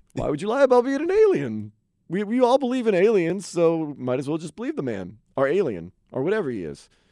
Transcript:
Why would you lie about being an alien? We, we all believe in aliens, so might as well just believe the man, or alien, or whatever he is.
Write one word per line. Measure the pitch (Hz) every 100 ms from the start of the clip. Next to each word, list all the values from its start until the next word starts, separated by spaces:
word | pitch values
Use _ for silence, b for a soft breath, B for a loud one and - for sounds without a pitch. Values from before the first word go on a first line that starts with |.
| _
Why | - 113
would | 151
you | 202
lie | 254
about | 277 247
being | 247 277
an | 339
alien? | 403 427 330 135 110 107 _ _ _ -
We, | 175 208
we | 240
all | 240 269
believe | 254 262 226
in |
aliens, | 185 208 208 165 190 170
so | 170 165 165 151 143
might | 127 127
as | 135
well | 160
just | 160 -
believe | 254 302
the |
man, | 131 104 90 107 _ -
or | 135
alien, | 175 165 92 85 _ _
or | -
whatever | 147 214 151
he | 113 80
is. | 71 - _ _